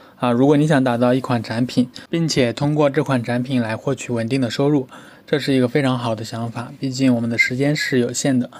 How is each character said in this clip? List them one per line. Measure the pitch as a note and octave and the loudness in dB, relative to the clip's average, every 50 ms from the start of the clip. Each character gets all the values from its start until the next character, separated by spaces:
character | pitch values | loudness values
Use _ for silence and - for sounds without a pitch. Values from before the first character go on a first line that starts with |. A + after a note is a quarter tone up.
| - - - | -20 -20 -10
啊， | - C3 B2 | -4 -2 0
如 | A#2+ A#2+ C3+ | 2 4 4
果 | C#3+ D3+ | 6 6
你 | C#3+ D3+ | 4 4
想 | D#3 D#3+ C3+ C3 | 4 4 4 4
打 | B2+ A#2+ A#2 | 2 2 2
造 | B2 B2 B2+ | 4 4 2
一 | C3 | 2
款 | - - B2+ A2+ | 0 0 -2 -2
产 | A2 - A2+ A#2 B2+ | -2 -4 -2 -2 -2
品， | B2 - C3+ B2 - - - - - | -2 -2 -4 -6 -6 -8 -16 -10 -6
并 | - E3+ E3 D3 | -4 -2 -2 0
且 | - C#3+ B2 A#2 | 2 2 0 0
通 | A2+ - D3 D3 D3+ | 0 -2 -2 0 2
过 | D3 D3+ C#3 | 2 2 2
这 | C3+ D#3 | 2 0
款 | D3 - C3+ B2 A#2+ | 0 0 0 -2 0
产 | - - B2 | -2 -2 -4
品 | - C3+ C3+ B2 | -2 -2 -2 -2
来 | A#2 A2 A2 | -2 -2 -4
获 | G#2+ - C#3+ C3+ | -4 -2 -4 -4
取 | - - - | -4 -4 -4
稳 | A#2+ A2+ A2+ A2+ | -4 -4 -2 -2
定 | C3+ C3+ | 0 0
的 | B2+ A2+ | 0 -2
收 | - - C#3 C#3+ | 0 0 2 2
入， | D3+ C#3 B2 - - - - - - - - | 2 2 0 -4 -10 -20 -20 -20 -20 -20 -6
这 | - D#3 C#3+ | -4 -4 -2
是 | B2+ C#3+ C3+ | 0 0 2
一 | C3 | 2
个 | B2 | 2
非 | B2 - D3 | 2 2 0
常 | C3+ B2+ B2+ A#2+ | 0 2 0 0
好 | A#2+ A#2 A2+ | -2 -4 -4
的 | A2 | -4
想 | A2+ - A#2 A2+ A#2 A#2 | -6 -8 -8 -8 -8 -6
法。 | A2+ C3 A#2+ C#3+ D3 - | -8 -8 -10 -10 -10 -8
毕 | C#3 C3+ | -8 -6
竟 | B2+ B2+ C3+ C3 B2 | -2 0 2 2 2
我 | A#2 | 2
们 | A#2 A#2 | 0 -2
的 | A#2 - | 0 0
时 | - - B2+ | 0 0 0
间 | B2+ C#3 D3 D3+ | 0 0 0 0
是 | - - - C#3 B2 | -2 -2 0 0 0
有 | A#2+ A#2 | 0 0
限 | B2 - - D3 C3 B2 | -2 -2 -2 0 0 0
的， | B2 - - | 0 -2 -8